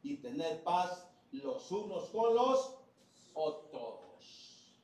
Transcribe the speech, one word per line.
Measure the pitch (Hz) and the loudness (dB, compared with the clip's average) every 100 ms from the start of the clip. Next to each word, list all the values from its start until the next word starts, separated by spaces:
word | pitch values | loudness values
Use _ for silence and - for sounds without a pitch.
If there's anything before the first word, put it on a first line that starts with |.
y | - 143 | -8 -8
tened | 123 143 165 156 | -6 -4 -2 -2
paz | 175 180 180 180 - _ _ | 2 2 2 -4 -12 _ _
los | 135 139 127 - | -8 -4 -6 -4
unos | 196 208 175 180 | -6 -4 -6 -4
con | 214 233 | 2 4
los | 233 254 262 - - - _ _ _ - | 6 6 4 2 -12 -20 _ _ _ -12
otros. | 156 151 - - 151 - - 151 - - - - - _ _ | -2 -2 -2 -12 -10 -10 -12 -18 -20 -20 -20 -20 -20 _ _